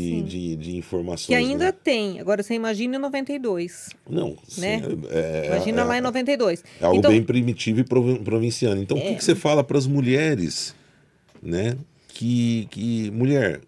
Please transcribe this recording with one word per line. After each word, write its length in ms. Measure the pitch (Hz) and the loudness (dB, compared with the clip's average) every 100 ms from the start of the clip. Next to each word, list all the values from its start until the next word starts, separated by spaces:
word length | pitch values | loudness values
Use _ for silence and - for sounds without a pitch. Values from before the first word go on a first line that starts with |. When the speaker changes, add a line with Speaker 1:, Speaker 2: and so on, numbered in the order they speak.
| 87 | -2
Speaker 1:
Sim. 140 | 82 | -2
Speaker 2:
de, 320 | 82 90 87 80 | -4 -6 -6 -6
de 200 | 82 90 | -8 -8
informações, 500 | - 90 87 85 - | -6 -6 -4 -6 0
Speaker 1:
Que 80 | |
ainda 300 | 247 254 285 370 | 0 0 0 -2
Speaker 2:
né? 60 | |
Speaker 1:
tem. 480 | 370 320 233 202 180 | -2 -2 0 -2 -4
Agora, 220 | 170 208 | -2 -2
você 120 | 202 | -2
imagina 420 | 233 226 208 247 269 | -4 -2 -2 -4 -4
em 20 | |
noventa 320 | 277 277 269 | -4 -4 -4
e 60 | 285 | -4
dois. 500 | 240 175 175 - - - - | -2 -4 -6 -10 -18 -18 -6
Speaker 2:
Não, 280 | - - - - | -4 -4 -8 -14
sim, 140 | - | -6
Speaker 1:
Né? 220 | 185 - - 82 - | -4 -2 -4 -6 -4
Speaker 2:
é, 80 | 80 | -2
é, 280 | 160 78 73 | 0 -2 0
Speaker 1:
Imagina 320 | 85 202 233 | 0 0 0
Speaker 2:
é, 40 | |
Speaker 1:
lá 140 | 240 247 | 0 0
em 20 | |
noventa 300 | 247 254 254 | 0 -2 0
e 60 | 285 | 2
dois. 260 | 208 170 - - | 0 0 -8 0
Speaker 2:
é 40 | |
algo 140 | 85 92 | 4 6
Speaker 1:
Então 120 | 98 | 8
Speaker 2:
bem 120 | 110 | 6
primitivo 580 | 113 123 120 - 113 110 | 4 2 2 0 0 2
e 40 | |
provi-, 360 | 123 123 123 127 | 4 4 4 0
provinciano. 600 | 104 113 117 - 117 98 | 0 0 0 0 0 0
Então, 160 | 98 143 | 0 -2
o 40 | |
que 80 | 180 | -2
Speaker 1:
É. 60 | |
Speaker 2:
que 100 | 220 | 0
você 100 | - | 2
fala 300 | 175 151 147 | 2 4 2
pras 220 | 131 143 131 | 4 2 2
mulheres, 880 | 143 123 135 156 127 80 - - - _ _ _ _ _ - | 2 2 2 2 0 -2 -4 -8 -12 _ _ _ _ _ -14
né? 340 | - 87 110 131 160 _ - | -4 -2 -2 -4 -10 _ -16
Que, 600 | - 117 120 117 113 104 | -6 0 2 2 0 -4
que, 400 | - 117 117 107 | -6 -4 -2 -2
mulher, 500 | 110 131 139 101 69 | 0 2 2 2 -2